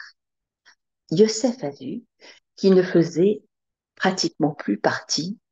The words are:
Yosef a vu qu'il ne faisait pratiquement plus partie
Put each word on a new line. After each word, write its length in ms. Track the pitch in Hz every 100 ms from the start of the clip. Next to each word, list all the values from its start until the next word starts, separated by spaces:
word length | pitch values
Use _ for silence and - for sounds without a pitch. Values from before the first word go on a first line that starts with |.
| - _ _ _ _ _ _ _ _ _ _
Yosef 500 | 165 214 - 254 240
a 80 | 143
vu 320 | 139 131 214 - _ - - _ -
qu'il 180 | 196
ne 80 | 185
faisait 640 | 180 175 160 151 190 208 - _ _ _ _
pratiquement 580 | _ 190 185 - - 147
plus 260 | 151 - 208
partie 600 | - - - - 170 220 _